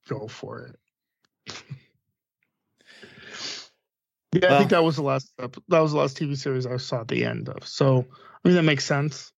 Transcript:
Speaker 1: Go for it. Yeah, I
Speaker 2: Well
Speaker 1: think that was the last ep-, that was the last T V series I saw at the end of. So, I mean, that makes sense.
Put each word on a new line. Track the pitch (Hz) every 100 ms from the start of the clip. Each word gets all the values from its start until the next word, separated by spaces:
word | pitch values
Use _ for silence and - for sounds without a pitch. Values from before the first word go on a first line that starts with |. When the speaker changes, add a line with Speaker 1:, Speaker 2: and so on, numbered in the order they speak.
| -
Speaker 1:
Go | 113 107
for | - - 117 - - _ _ _ _ _ _ -
it. | - - - _ _ _ _ _ _ _ _ _ _ _ - - - - - - - - _ _ _ _ _ _
Yeah, | 180 180
I |
Speaker 2:
Well | 139
Speaker 1:
think | 139
that | 175
was | 165 156
the |
last | 139 135 - -
ep-, | 120 - -
that | 165
was | 160
the | 147
last | 143 135
T | 156
V |
series | 139 143 131 127
I | 127
saw | - 127
at | 117
the | 123
end | 117 117 -
of. | - -
So, | - 139 131 123 - - -
I | 175
mean, | 180
that |
makes | 160 143
sense. | - 147 147 - - _